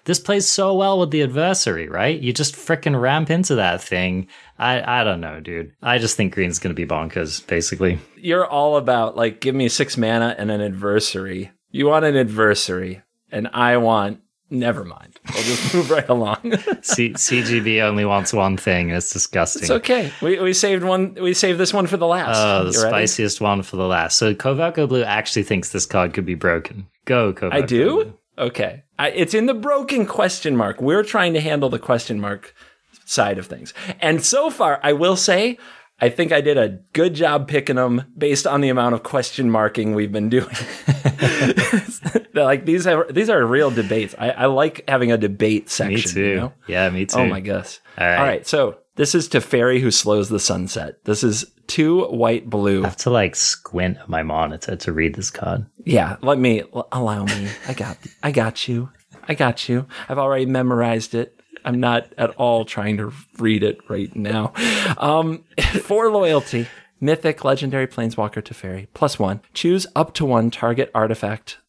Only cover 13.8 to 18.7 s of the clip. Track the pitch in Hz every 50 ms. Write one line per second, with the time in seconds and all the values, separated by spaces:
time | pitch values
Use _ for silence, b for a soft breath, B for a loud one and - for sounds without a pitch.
13.8 | 117 113 113 107 101 101 107 - _ _ _ _ _ - 143 127 120 120 113 -
14.8 | 98 87 - - - - - - - - - - 110 117 123 - - - - 175
15.8 | 160 131 156 147 - - 123 120 110 104 107 - - 120 214 196 - 214 - -
16.8 | - - - - 120 113 - - - - 131 123 113 113 120 117 104 113 110 110
17.8 | 110 107 104 104 104 101 101 98 92 - - 107 95 98 95 92 - 104